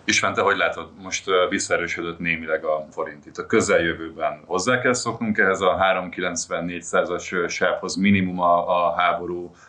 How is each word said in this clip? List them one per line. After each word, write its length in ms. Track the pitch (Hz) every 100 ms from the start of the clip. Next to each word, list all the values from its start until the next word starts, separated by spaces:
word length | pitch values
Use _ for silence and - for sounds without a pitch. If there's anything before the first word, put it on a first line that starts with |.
| -
István, 280 | 107 98
te 80 | 101
hogy 160 | 98 95
látod, 320 | 82 82 82 82
most, 240 | 95 - -
ö, 200 | 92 90
visszaerősödött 680 | 98 - 87 85 - 85 82
némileg 460 | 85 80 80 78 80
a 220 | 76 73
forint. 340 | - 76 73 78
Itt 120 | -
a 80 | -
közeljövőben 1000 | - 92 87 85 78 80 82 76 76 78
hozzá 340 | 92 107 123
kell 140 | 127
szoknunk 440 | 120 117 113 113 104
ehhez 240 | 95 92
a 140 | 92 87
három 320 | 95 92 90
kilencven-négyszázas, 1200 | 87 90 82 - 87 85 87 - 92 85 85 -
ö, 160 | 92 85
sávhoz 480 | - 90 85 92 92
minimum 440 | 98 98 92 90
a, 440 | 87 87 - 87 87
a 80 | 87
háború 540 | 87 87 87 87 87 -